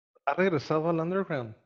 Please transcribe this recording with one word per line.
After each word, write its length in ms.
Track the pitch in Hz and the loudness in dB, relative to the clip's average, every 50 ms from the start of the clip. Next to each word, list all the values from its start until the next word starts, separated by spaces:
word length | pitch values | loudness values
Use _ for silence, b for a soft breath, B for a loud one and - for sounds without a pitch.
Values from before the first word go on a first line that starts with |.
| _ _ _ _ - | _ _ _ _ -4
Ha 80 | 139 147 | -2 2
regresado 560 | 175 190 196 165 135 - - 156 156 156 170 | 2 2 2 2 0 0 0 0 2 2 2
al 100 | 170 160 | 0 0
underground, 540 | 160 175 185 196 185 170 156 131 117 113 113 _ _ | 0 0 -2 -2 -2 -2 -4 -4 -4 -8 -12 _ _